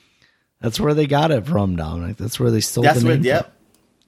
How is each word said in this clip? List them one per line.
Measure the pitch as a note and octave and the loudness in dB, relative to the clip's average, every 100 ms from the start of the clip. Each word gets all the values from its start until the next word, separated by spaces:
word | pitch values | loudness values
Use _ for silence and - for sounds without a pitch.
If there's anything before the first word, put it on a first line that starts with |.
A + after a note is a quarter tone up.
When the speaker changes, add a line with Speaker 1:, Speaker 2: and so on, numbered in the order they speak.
| _ _ _ _ _ _ | _ _ _ _ _ _
Speaker 1:
That's | A#2 A2 | -6 -2
where | D3 | 0
they | D3 D3 | 0 2
got | C#3+ D#3+ | 2 2
it | C#3 G2 | 0 0
from, | B2+ G2 F2 | 0 0 -2
Dominic. | D#2+ E2+ F2 G#2+ | -4 -6 -6 -8
That's | A2 - | -8 -2
where | B2 | 0
they | A2 | 2
stole | - - | 0 2
Speaker 2:
That's | A#2+ B2 | 2 4
Speaker 1:
the | A#2 | 2
Speaker 2:
where, | A#2+ | 2
Speaker 1:
name | |
Speaker 2:
yep. | B2 D3+ | 2 -2
Speaker 1:
from. | - _ _ _ _ _ | -4 _ _ _ _ _